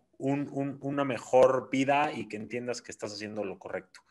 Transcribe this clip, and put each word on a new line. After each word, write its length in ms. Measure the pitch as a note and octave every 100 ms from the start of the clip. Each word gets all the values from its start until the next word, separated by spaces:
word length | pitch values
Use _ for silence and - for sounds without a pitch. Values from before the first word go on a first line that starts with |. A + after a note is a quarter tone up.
| _ -
un, 320 | C3+ C#3+ C#3
un, 260 | C#3 C#3 C#3
una 240 | C#3 C#3+
mejor 640 | C#3 A#2 - B2+ C3 B2+ -
vida 420 | C3+ C3+ C#3+ D3+ A#2
y 120 | G#2+
que 80 | G#2
entiendas 440 | G#2+ A#2+ B2 A#2
que 120 | -
estás 200 | - G#2+
haciendo 320 | G2+ G#2+ G#2+
lo 140 | G2 F#2
correcto. 420 | - F#2 - - _